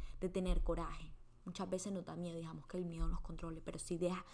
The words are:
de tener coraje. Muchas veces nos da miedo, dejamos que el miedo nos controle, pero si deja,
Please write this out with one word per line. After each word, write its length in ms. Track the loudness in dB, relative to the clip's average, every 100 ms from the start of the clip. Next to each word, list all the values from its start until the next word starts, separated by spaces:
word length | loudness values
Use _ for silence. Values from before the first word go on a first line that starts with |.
| 0 -2
de 80 | 0
tener 340 | 2 6 6
coraje. 500 | 6 4 0 -4 -6 -10 -14 -12
Muchas 240 | -8 -4 0
veces 240 | 0 0
nos 120 | -4
da 120 | -4 -4
miedo, 220 | -4 -4
dejamos 280 | -6 -8 -6
que 120 | -4
el 80 | -2
miedo 220 | 2 4
nos 120 | 4
controle, 400 | 0 -4 -4 -6
pero 180 | -6 -6
si 200 | -2 2
deja, 260 | 2 2 -4